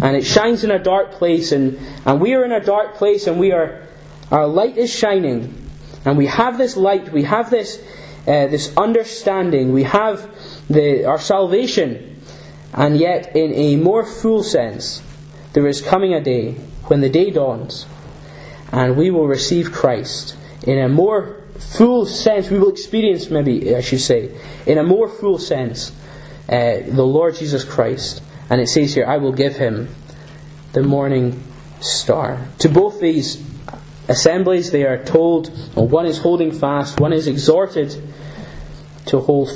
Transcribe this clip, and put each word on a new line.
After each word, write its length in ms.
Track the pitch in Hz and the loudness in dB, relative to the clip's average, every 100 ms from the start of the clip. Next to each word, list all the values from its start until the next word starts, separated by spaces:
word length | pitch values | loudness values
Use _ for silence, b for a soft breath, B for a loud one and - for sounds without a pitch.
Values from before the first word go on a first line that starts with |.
and 140 | 135 | 2
it 100 | 139 | 2
shines 380 | - 208 220 233 | 2 4 4 2
in 80 | 220 | 2
a 80 | 190 | 0
dark 340 | 185 190 190 | 2 0 0
place, 380 | - 175 165 - | 0 2 2 2
and, 260 | 143 131 131 B B | 0 0 -2 B B
and 160 | - 139 | 2 2
we 140 | 196 | 4
are 100 | 262 | 2
in 80 | 247 | 2
a 120 | 226 | 0
dark 320 | 196 202 214 - | 0 0 0 0
place, 300 | 208 202 - | 0 2 0
and 140 | 170 | 2
we 100 | 190 | 2
are, 300 | 180 160 - - B B B B | 2 0 -6 -18 B B B B
our 160 | 143 151 | 2 2
light 300 | 160 233 226 | 2 0 0
is 180 | 240 | -2
shining, 600 | - 214 196 160 120 113 - - - B B | 0 0 2 0 -2 -6 -12 -16 -18 B B
and 140 | 139 143 | 0 2
we 80 | 139 | 2
have 320 | - 240 233 | 2 0 0
this 180 | 254 196 | -2 0
light, 360 | 190 196 180 | 2 0 0
we 120 | 156 | -2
have 260 | 143 214 233 | 0 0 0
this, 320 | 240 202 - B B B B - | -2 -2 -10 B B B B 0
uh, 200 | 147 139 | 2 2
this 300 | 147 - - | 0 -2 0
understanding, 960 | 214 226 220 - - 190 185 147 127 | 2 2 0 -4 -2 0 0 2 2
we 120 | 131 | 2
have 440 | 139 202 220 202 - B B B B | 2 2 0 -4 -8 B B B B
the, 340 | 151 147 135 | 2 4 2
our 140 | 117 151 | 2 0
salvation, 1040 | - 196 185 190 254 - 151 110 - - B B B B B | 2 0 2 2 0 0 0 -2 -12 -20 B B B B B
and 240 | - 147 151 | 0 2 4
yet 360 | 170 180 - | 2 0 0
in 180 | 156 160 | 0 0
a 220 | 120 151 143 | 2 2 4
more 280 | 170 220 | 4 2
full 380 | 214 - 220 220 | 0 -2 0 2
sense, 600 | 208 156 117 110 - - - - - B B | 2 0 0 -6 -10 -12 -14 -20 -20 B B
there 120 | - 143 | 0 2
is 140 | 143 | 0
coming 320 | - 185 196 | 0 2 2
a 80 | 165 | 0
day 320 | 143 123 110 127 - - - | 0 -2 -2 -8 -14 -6 0
when 120 | 147 | 2
the 80 | 135 | 4
day 220 | 147 196 | 2 2
dawns, 560 | 160 135 117 135 - - - - B B B B B B | 2 -2 -4 -8 -14 -16 -18 -20 B B B B B B
and 260 | 123 127 131 | 0 2 2
we 140 | 170 | 2
will 160 | 175 147 | 2 2
receive 460 | 135 - 175 160 | 0 0 0 -2
Christ 640 | - 143 113 131 - - - B B | 0 0 0 -4 -10 -12 -16 B B
in 160 | - 135 | -2 2
a 100 | 131 | 2
more 540 | 143 196 214 - - - - | 4 4 2 -2 -10 -18 -16
full 460 | - - 233 247 208 | -2 4 6 6 0
sense. 440 | - 226 208 185 | 0 2 2 2
We 80 | 196 | 4
will 120 | 196 | 4
experience, 600 | 190 - 220 220 170 - | 2 -2 0 2 0 0
maybe 440 | 156 139 117 - | 0 0 0 0
I 60 | 123 | 0
should 200 | 123 131 | 0 0
say, 300 | - 120 104 - B B B | 2 0 0 -10 B B B
in 120 | 151 | 2
a 40 | |
more 260 | 160 196 220 | 2 0 -2
full 300 | - 202 175 | -2 -2 -2
sense, 540 | - 143 123 117 - - B B B B B | -2 -4 -4 -8 -12 -14 B B B B B
uh, 320 | 120 120 101 - | 0 0 0 -2
the 180 | 127 | 0
Lord 300 | 131 143 170 180 | 2 4 2 0
Jesus 280 | 156 143 | -4 -4
Christ. 580 | - - 117 131 - - - B B | -4 -2 0 -2 -8 -10 -16 B B
And 100 | 127 | 0
it 80 | 117 | 2
says 260 | 160 143 | 2 2
here, 120 | - 117 | 2 0
"I 120 | 147 | 0
will 140 | 139 | 0
give 240 | 131 139 139 | 0 -2 0
him 320 | 127 107 127 - - B B B B B - | -2 -2 -8 -12 -18 B B B B B -6
the 100 | - | 0
morning 600 | 139 139 139 135 123 123 - - - - | 2 2 2 2 0 -2 -10 -20 -20 -12
star." 640 | - - - 156 139 131 127 - | -6 -2 0 0 0 -6 -10 0
To 100 | 160 | 4
both 320 | 151 208 - | 4 2 2
these 420 | 170 160 - - - - - - - - - | 0 0 -2 -6 -14 -16 -16 -18 -18 -10 -4
assemblies, 640 | 127 170 175 185 185 175 | 2 4 4 2 2 2
they 140 | 147 | 0
are 180 | 139 127 | 2 0
told, 480 | - 160 165 165 160 - B - | 2 4 4 2 0 -10 B 0
or 100 | 117 | 2
one 200 | 156 170 | 2 0
is 120 | 156 | 0
holding 340 | 170 175 160 | 0 2 0
fast, 480 | 156 139 143 143 - | -2 -2 0 -2 0
one 120 | 151 | 2
is 140 | 160 151 | 2 0
exhorted 680 | 139 143 165 190 170 143 - - B B B B B B B B - - | 0 2 2 2 -2 -4 -6 -14 B B B B B B B B -18 -2
to 140 | 135 | 0
hold 300 | 127 143 135 | 2 0 0